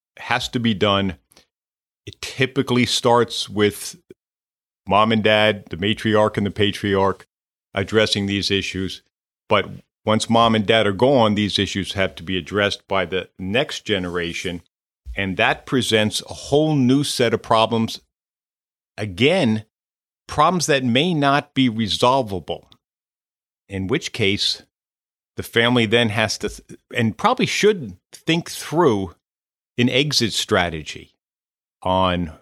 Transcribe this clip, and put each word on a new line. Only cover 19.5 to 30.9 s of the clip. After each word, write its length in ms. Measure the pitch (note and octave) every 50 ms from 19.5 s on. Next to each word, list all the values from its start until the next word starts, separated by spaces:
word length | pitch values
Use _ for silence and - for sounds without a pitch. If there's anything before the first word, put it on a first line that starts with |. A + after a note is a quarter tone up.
| A2 A2 G#2+ _ _ _ _ _ _ _ _ _ _ _ _
problems 400 | - - - D3+ E3+ F3+ F3 C#3
that 180 | - D3+ C#3 C3
may 300 | B2 A2+ B2+ D#3 F#3 F3+
not 400 | D3+ C#3+ C#3+ C#3 C#3+ D3+ - -
be 140 | C3+ C3 B2
resolvable, 1000 | G#2+ A2 A2+ G2+ F2 - - B2 C3 C#3 B2+ G#2 G2 F2+ D#2+ - E2+ - - _ _ _ _ _ _ _ _ _ _ _ _ _ _ _ _ _ _ _ _ -
in 180 | G2 F#2+ F#2+
which 260 | F2+ A#2+ E3+ - - -
case 500 | - A2+ G2 G2+ G2+ - - - - - _ _ _ _ _ _ _ _ _ _ _ _ _ _
the 60 | - G2
family 440 | - - A#2+ A#2 A#2+ B2 B2 A2+
then 240 | G#2+ A2 A#2+ A#2+ A2
has 260 | G2+ A2+ A2 G#2 - -
to, 100 | - G#2
th-, 280 | - - - - - - _ - -
and 220 | A#2+ A#2 A2+ -
probably 300 | - - G#3 B3+ - A3
should 500 | - - - - G#3 G#3+ F#3+ C#3 G#2 F#2 - _ _ -
think 380 | - _ - E3 E3+ D#3+ -
through 640 | - - - - D3 D#3+ F3 D3 A2 G2+ F#2+ F2 - _ _ _ _ _ _ _ _ _ _ _ _ -
an 100 | A#2+ B2+
exit 460 | - B2+ D3+ D3+ C3 - A#2+ G#2 -
strategy 800 | - - - G#2+ F#2+ F2+ F2 E2 D#2+ D#2 -